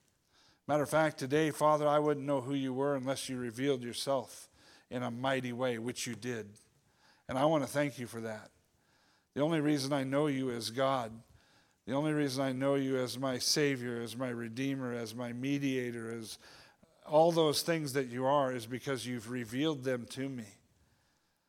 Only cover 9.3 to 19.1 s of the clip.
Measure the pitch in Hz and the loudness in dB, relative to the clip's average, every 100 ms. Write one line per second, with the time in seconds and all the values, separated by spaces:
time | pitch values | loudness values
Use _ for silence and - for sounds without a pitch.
9.3 | - 147 165 147 147 135 143 135 139 151 | 0 2 2 2 2 2 -2 0 2 2
10.3 | 135 131 120 110 117 135 135 113 113 - | 2 -2 -2 -4 0 2 2 -2 -8 -18
11.3 | - _ _ _ _ - 135 156 151 143 | -20 _ _ _ _ -4 -2 0 0 0
12.3 | 131 135 127 139 139 135 131 123 113 135 | 0 -2 0 2 2 2 0 -2 -2 -2
13.3 | 127 - - 143 135 120 117 117 113 131 | -2 0 2 2 2 -2 -4 -6 -6 -6
14.3 | 120 117 113 135 135 127 120 113 113 123 | -4 -6 -4 -4 -2 -4 -4 -6 -6 -6
15.3 | 120 135 143 139 131 123 117 113 117 107 | -4 -2 0 0 0 -2 -4 -6 -8 -10
16.3 | - - - - _ _ _ - 151 165 | -14 -18 -20 -20 _ _ _ 2 6 8
17.3 | 165 156 139 - 165 147 131 127 120 131 | 6 4 4 0 0 0 -2 -2 0 2
18.3 | 147 135 127 113 123 143 131 113 | 4 2 -2 -6 -6 -4 -4 -4